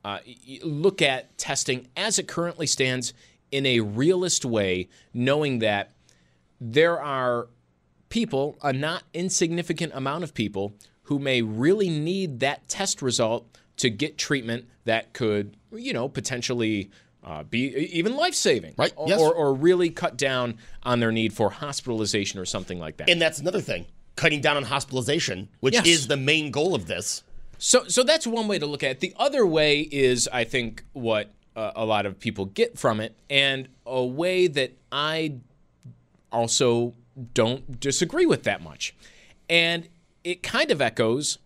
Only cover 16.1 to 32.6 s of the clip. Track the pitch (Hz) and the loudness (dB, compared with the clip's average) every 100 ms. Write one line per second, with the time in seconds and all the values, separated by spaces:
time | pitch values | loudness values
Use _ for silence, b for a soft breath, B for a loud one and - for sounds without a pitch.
16.1 | - 104 123 120 120 110 104 92 b b | -6 -6 -6 -4 0 0 0 -4 b b
17.1 | b - 76 76 113 135 131 175 165 196 | b -14 -12 -4 -2 -2 -4 -2 0 0
18.1 | 269 359 - 196 123 80 - 165 - 156 | 0 -2 0 2 2 -2 -2 -2 -2 0
19.1 | 196 156 170 143 135 165 180 170 - 175 | 4 4 4 2 4 4 4 2 0 -6
20.1 | 123 135 127 123 113 B B 123 120 113 | -2 -2 0 -2 -6 B B 0 2 2
21.1 | 113 110 - 104 - 147 135 127 113 104 | 2 0 2 0 0 -8 -8 -4 -2 0
22.1 | 107 98 101 90 101 90 90 80 - 76 | 0 -2 -6 -6 -8 -8 -10 -10 -2 0
23.1 | 175 160 143 156 190 139 92 - - - | 2 0 -2 -4 -4 -4 -8 -8 -18 -16
24.1 | - 165 147 147 147 120 143 - 127 123 | 0 0 2 2 0 0 -4 -2 -4 -2
25.1 | 160 - 92 104 _ 131 233 165 165 135 | -2 -2 -6 -10 _ 2 4 4 4 2
26.1 | 143 131 156 151 135 170 143 82 90 - | 0 2 0 0 0 0 0 -4 -6 -6
27.1 | - _ - - - - 247 190 247 254 | -8 _ -14 -14 -6 4 4 4 2 4
28.1 | 320 240 226 214 185 147 147 131 135 294 | 2 0 -2 0 -2 -2 -2 -4 -2 -6
29.1 | - 269 277 196 156 151 147 151 139 131 | 0 0 4 4 6 6 4 2 4 4
30.1 | 123 - 123 117 127 113 110 - 139 113 | 4 0 -2 -2 -2 -4 -8 -14 -6 0
31.1 | 107 104 _ _ 113 107 - 110 107 101 | 0 -2 _ _ -8 -6 -4 0 2 0
32.1 | 95 113 101 98 147 | -4 -8 -4 -6 0